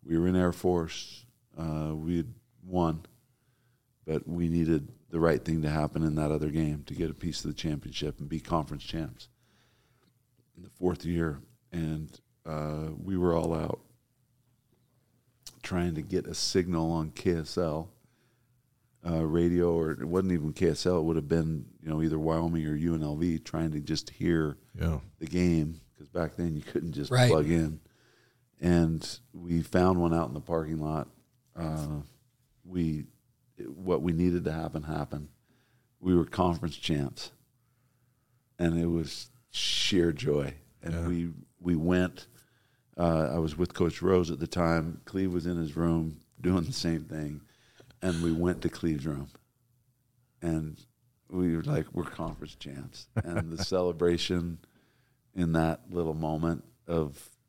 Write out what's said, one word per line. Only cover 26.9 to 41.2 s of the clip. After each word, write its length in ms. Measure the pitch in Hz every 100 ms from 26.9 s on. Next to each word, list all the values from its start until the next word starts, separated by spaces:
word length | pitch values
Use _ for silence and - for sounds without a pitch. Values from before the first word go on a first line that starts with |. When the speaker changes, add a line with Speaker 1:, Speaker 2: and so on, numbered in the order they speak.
Speaker 1:
just 160 | 71 71
Speaker 3:
Right. 180 | 127 123
Speaker 1:
plug 180 | 80 76
in. 300 | 82 78 80 - _ _ _ _ _ _ _
And 600 | 87 87 82 80 - - _
we 280 | 90 87 85
found 380 | 76 92 90 90
one 140 | 85
out 140 | 82 71
in 60 |
the 80 | 69
parking 380 | - 85 78 80
lot. 300 | 78 78 - _ _ _ _ -
Uh, 460 | 80 78 76 76 71 _ _ _ _ _
we, 420 | 87 90 82 78 - _ _ _ _ _ 58 73
what 260 | 92 82
we 100 | 82
needed 320 | 82 90 87 85
to 60 |
happen 320 | 78 80 76
happened. 440 | 76 78 76 76 73 _ _ _ _ _ _ _
We 160 | 92 90
were 100 | 80
conference 500 | - 90 85 85 -
champs, 560 | - 76 69 - - _ _ _ _ _ _ _ _ _ _ _ _ _
and 200 | 87 82
it 80 | 85
was 420 | 85 78 - - _ _
sheer 600 | - - - - 98 85
joy. 440 | 76 95 73 69 67 - _
And 120 | 80
Speaker 2:
Yeah. 140 | 82 85
Speaker 1:
we, 260 | 87